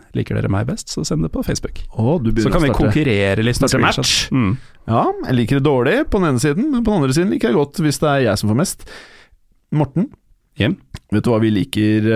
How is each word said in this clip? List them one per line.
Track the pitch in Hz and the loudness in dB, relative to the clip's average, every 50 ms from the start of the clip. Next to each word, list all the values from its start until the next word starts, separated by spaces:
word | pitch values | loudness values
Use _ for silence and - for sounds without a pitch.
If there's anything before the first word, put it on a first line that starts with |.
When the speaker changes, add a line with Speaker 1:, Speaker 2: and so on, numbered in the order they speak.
| - - - | -12 -10 -6
Speaker 1:
Liker | - - - - 107 | -6 -4 -2 -2 -2
dere | 104 104 | -2 0
meg | 98 98 110 | 0 -2 -2
best, | 131 190 - - - | -2 -4 -8 -8 -10
så | - - 151 | -8 -6 -4
send | - 175 151 | -2 -2 -2
det | 160 160 | -2 -2
på | - - 247 | -2 -4 -4
Facebook. | - 165 151 - - - - - - - | -2 -4 -4 -4 -8 -8 -8 -10 -8 -4
Speaker 2:
Å, | - 113 123 160 185 | -2 0 0 0 0
du | 113 113 | 0 0
begynner | - - 107 104 | 0 2 2 2
Speaker 1:
Så | |
kan | 180 180 | 2 2
Speaker 2:
å | 160 | 2
Speaker 1:
vi | 139 | 2
Speaker 2:
starte, | 110 - - 107 | 2 2 2 2
Speaker 1:
konkurrere | 107 147 156 135 107 101 98 98 98 104 110 | 2 2 2 2 2 2 2 2 2 2 0
litt | 120 120 - | 0 0 0
med | 143 123 | 0 0
Speaker 2:
starte | - 131 | 2 0
Speaker 1:
screenshots. | - - - - | 0 0 -2 -2
Speaker 2:
match. | 131 - - - - - | -2 -2 -2 -2 -2 -2
Speaker 1:
Mm. | - 135 117 117 123 127 - - - - - - | 0 0 0 0 -2 -4 -8 -14 -20 -14 -6 -2
Speaker 2:
Ja, | 113 120 185 349 392 403 339 | 0 0 0 0 -2 -4 -4
jeg | - 131 | -2 0
liker | 120 120 - 139 139 | 0 2 2 0 2
det | 135 | 2
dårlig | 151 139 127 120 139 190 262 311 - | 2 2 2 2 2 2 0 0 0
på | - 208 | 0 0
den | 180 160 131 | 2 2 0
ene | 120 | 0
siden, | - 151 147 175 254 320 | 0 0 0 0 0 0
men | 277 240 240 | 0 0 0
på | 220 | 0
den | 214 185 | 2 2
andre | 139 131 131 | 2 2 2
siden | 160 180 202 | 0 0 0
liker | 349 269 - 220 | 0 0 0 0
jeg | 233 | 2
godt | 170 143 139 - - 156 | 2 0 -2 -2 -2 -2
hvis | 151 139 - | -2 0 0
det | - 151 | 0 0
er | 143 139 131 110 | 2 2 2 2
jeg | 95 104 | 0 0
som | - 104 | 0 0
får | 107 | 0
mest. | 123 175 - - - - - - - - - - - - _ _ _ _ _ _ _ _ - | 0 0 -2 -4 -10 -14 -20 -20 -20 -20 -20 -20 -20 -20 _ _ _ _ _ _ _ _ -4
Morten, | - 151 151 127 - 160 214 302 - - _ _ _ _ _ _ _ | -2 0 0 0 0 -2 -2 -4 -6 -16 _ _ _ _ _ _ _
Speaker 1:
Jim? | - 98 131 190 - - _ - - _ - | -2 0 0 -2 -4 -10 _ -20 -16 _ -2
Speaker 2:
vet | 98 107 | -2 0
du | - - | 2 2
hva | 117 107 | 2 2
vi | 113 113 | 2 2
liker, | 107 98 85 - - 101 107 107 107 107 107 110 113 | 2 0 -2 -2 -2 0 2 2 2 2 2 2 2